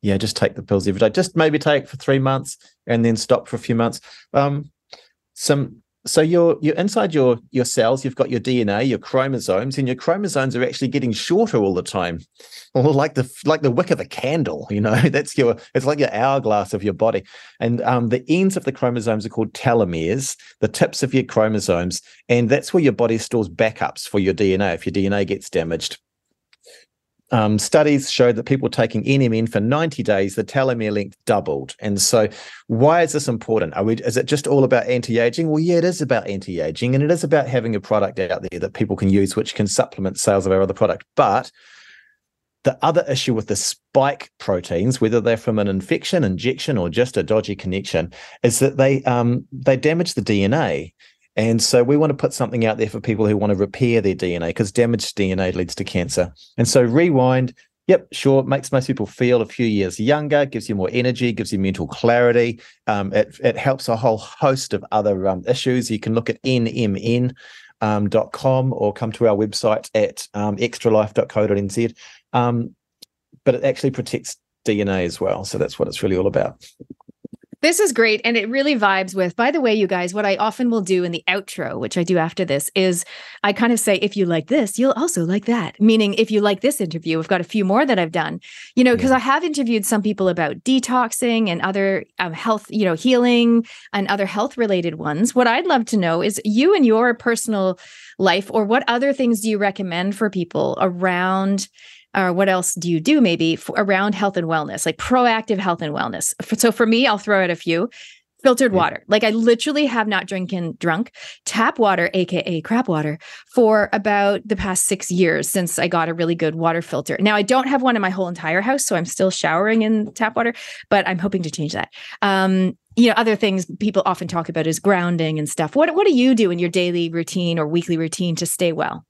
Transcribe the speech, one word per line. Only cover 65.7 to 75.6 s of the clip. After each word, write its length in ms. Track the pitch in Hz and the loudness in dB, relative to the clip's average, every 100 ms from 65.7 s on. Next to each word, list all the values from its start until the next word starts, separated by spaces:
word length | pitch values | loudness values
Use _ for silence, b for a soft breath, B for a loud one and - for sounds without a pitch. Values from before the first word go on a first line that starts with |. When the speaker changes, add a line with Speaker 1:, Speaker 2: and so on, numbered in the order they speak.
| 127 120 | -2 -2
Speaker 1:
You 80 | 110 | -4
can 160 | 110 | -2
look 140 | 113 117 | -2 -2
at 100 | 113 | -6
N 240 | 135 127 113 | -2 0 0
M 280 | - 110 98 | -2 -2 -2
N, 340 | 107 120 127 127 B B B _ | 0 0 0 -4 B B B _
um, 300 | 110 104 104 | -2 0 0
dot 220 | 110 107 | 0 -2
com 400 | - 135 131 131 | -2 0 0 0
or 180 | - 104 | -2 -4
come 180 | - 117 | -2 -8
to 140 | 104 117 | 0 2
our 80 | |
website 560 | 101 107 - 113 107 - | 2 0 -2 -2 -2 -2
at, 340 | 110 101 - - | 0 0 -2 -10
um, 220 | 104 104 101 | -4 -4 -2
extra 300 | 117 - 120 | -4 -2 2
life 220 | 107 104 | 2 2
dot 160 | - - | -2 -2
co 160 | - 95 | 0 0
dot 100 | 101 | 0
N 140 | 101 | 0
Z. 240 | 107 117 - B B _ | -2 -4 -4 B B _
Um, 400 | 127 120 120 120 _ _ _ - _ _ _ | 0 0 -2 -6 _ _ _ -20 _ _ _
but 100 | - | 0
it 100 | 123 | 2
actually 260 | 139 135 135 | 0 0 -4
protects 460 | 131 113 - - - _ _ - | -4 -6 -8 -8 -16 _ _ -2
D 160 | 104 | 0
N 60 | 101 | 0
A 160 | 95 | -2
as 140 | 87 85 | -2 -4
well. 280 | 95 92 95 | -4 -4 -6
So 100 | |
that's 220 | - | -4